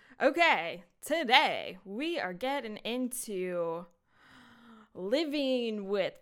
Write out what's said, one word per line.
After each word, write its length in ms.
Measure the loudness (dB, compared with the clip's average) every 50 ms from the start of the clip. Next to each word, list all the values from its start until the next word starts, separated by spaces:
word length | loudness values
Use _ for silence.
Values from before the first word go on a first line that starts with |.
| -20 -20 -2 2
okay, 640 | 2 2 4 6 4 6 4 4 0 -2 -6 -10 -12 -18 _ _ -6
today 720 | -2 0 0 4 6 6 6 6 4 0 -2 -6 -8 -10 -12 -12
we 340 | -10 -8 -6 -4 -4 -4 -4
are 140 | -4 -4 -4
getting 440 | -4 -4 -2 -2 -4 -4 -6 -10 -8
into 1080 | -6 -6 -4 -2 -4 -4 -4 -6 -8 -6 -6 -4 -4 -2 -2 -2 -2 -2 -4 -6 -8 -12 _ _ _ _ _ _ _ -20 -20 -20 -20 -20 -20 -20 -20 -20 -20 -20 -20 _ -12
living 920 | -10 -2 2 2 2 2 2 0 0 0 2 0 0 0 -2 -4 -4 -4 -2
with 280 | 0 0 0 0 -2 -8